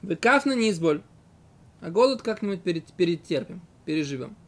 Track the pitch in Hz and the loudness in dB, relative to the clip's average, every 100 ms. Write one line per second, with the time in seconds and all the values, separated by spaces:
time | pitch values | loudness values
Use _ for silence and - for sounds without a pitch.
0 | - 165 226 277 277 254 220 175 165 151 | -6 0 4 4 4 2 0 2 2 0
1 | - _ _ _ - _ - _ 156 170 | -2 _ _ _ -20 _ -20 _ -6 2
2 | 254 262 - 214 202 196 180 170 151 - | 2 2 -4 -4 -4 -4 -2 -4 -6 -2
3 | 175 170 - 156 - 180 - _ - 156 | 0 0 -2 -4 -4 -14 -18 _ -6 -4
4 | 147 139 123 - | -4 -6 -10 -14